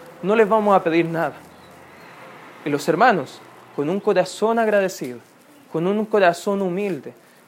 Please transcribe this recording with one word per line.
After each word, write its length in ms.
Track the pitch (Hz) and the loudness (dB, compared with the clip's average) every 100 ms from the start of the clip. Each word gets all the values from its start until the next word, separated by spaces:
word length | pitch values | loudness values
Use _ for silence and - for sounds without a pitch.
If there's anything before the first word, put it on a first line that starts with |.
| - - | -20 -8
no 140 | 180 226 | 0 2
les 120 | 202 | 4
vamos 280 | 220 208 185 | 2 4 2
a 60 | |
pedir 240 | 165 165 165 | 4 0 0
nada. 280 | 165 151 - - - - - - - - - - - - - | -2 -6 -8 -18 -20 -20 -20 -20 -20 -20 -20 -20 -20 -20 -12
Y 40 | 151 | -6
los 180 | 143 170 | -4 -2
hermanos, 520 | 160 247 185 131 - - - - | 2 4 2 -4 -14 -20 -20 -12
con 140 | - 147 | -6 -4
un 120 | 196 | -2
corazón 580 | 208 185 175 - 214 233 | 0 0 0 -2 -2 0
agradecido, 600 | 220 208 185 - 127 120 - _ _ - - | 0 0 0 -4 -10 -12 -18 _ _ -20 -10
con 140 | 160 180 | -4 -2
un 180 | 214 | -2
corazón 560 | 214 208 180 170 208 196 | 0 2 2 2 -2 -4
humilde, 540 | 190 180 202 151 123 - _ _ | -2 -4 -4 -6 -10 -18 _ _